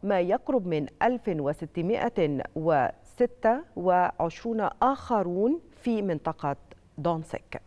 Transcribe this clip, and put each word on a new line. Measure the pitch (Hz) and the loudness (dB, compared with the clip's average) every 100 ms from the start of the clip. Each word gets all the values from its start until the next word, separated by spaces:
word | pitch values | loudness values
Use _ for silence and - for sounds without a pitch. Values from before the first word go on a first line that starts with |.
ما | 196 196 | 2 2
يقرب | 180 240 - 262 180 | 2 0 0 0 0
من | 156 135 - | -2 -2 0
ألف | 226 254 - | 0 0 -4
وستمائة | 165 143 151 156 - 170 233 233 - 156 139 - - | -2 -2 -4 -6 -4 -2 0 -2 0 0 0 -4 -2
وستة | 160 151 123 - - - 247 - 220 247 339 - | 2 2 2 -2 -18 -2 -2 2 0 0 -2 -4
وعشرون | 180 180 180 - 165 - 233 220 202 - | 2 4 2 0 -4 -4 -6 -2 -2 2
آخرون | 247 277 - 226 180 175 220 330 - - | 0 0 -2 0 0 0 0 0 -6 -8
في | - 220 | -2 -2
منطقة | 202 156 - 160 147 139 - - _ - | 0 -2 -4 -4 -4 -6 -10 -20 _ -4
دونسك. | 147 160 156 - - - | -2 -2 -4 -10 -10 -16